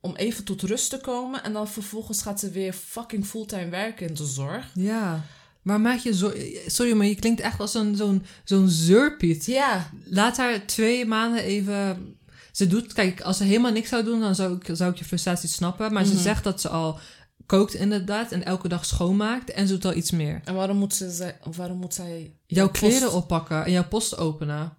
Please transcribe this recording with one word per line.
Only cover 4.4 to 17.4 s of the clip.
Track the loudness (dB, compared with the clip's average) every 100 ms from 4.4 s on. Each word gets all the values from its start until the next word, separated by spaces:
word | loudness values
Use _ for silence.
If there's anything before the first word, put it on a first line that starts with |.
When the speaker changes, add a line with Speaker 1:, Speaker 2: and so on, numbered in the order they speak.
| -6 -6 -8
Speaker 2:
Ja. | -4 -2 0 -2 -4 -8 -16 _ _
Maar | -2 2
maak | 2 2
je | 0
zo-, | 0 0 -2 -10 -10 -4
sorry, | 0 4
maar | 4 4
je |
klinkt | 2 2 2
echt | 0 -4
als | -4
een, | -2 0 0
zo'n, | 2 2 0 -18
zo'n | 2 6 6
zeurpiet. | 6 8 8 6 2 2 2 0
Speaker 1:
Ja. | 2 2 0 -4 -12
Speaker 2:
Laat | -4 2 2 2
haar | 0 0 -4
twee | 0 2 2 2
maanden | 0 2 0
even, | 0 0 0 0 -2 -4 -8 -18 _ -20 -14
ze | 0 4
doet, | 4 0
kijk, | 0 0 0
als | -2 0
ze |
helemaal | 4 4 4
niks | 2 0
zou | -2
doen, | 0 0
dan | 2
zou | 2 0 -2
ik, | -4 0
zou | 0
ik | 0
je |
frustratie | -4 -4 -2 -2 -2
snappen. | -2 -2 -2 -2
Maar | 2
Speaker 1:
Mhm. | 4 4
Speaker 2:
ze |
zegt | 2 2
dat | 0 -2
ze | -2
al | -2 -2 -4 -12 -20 -20 _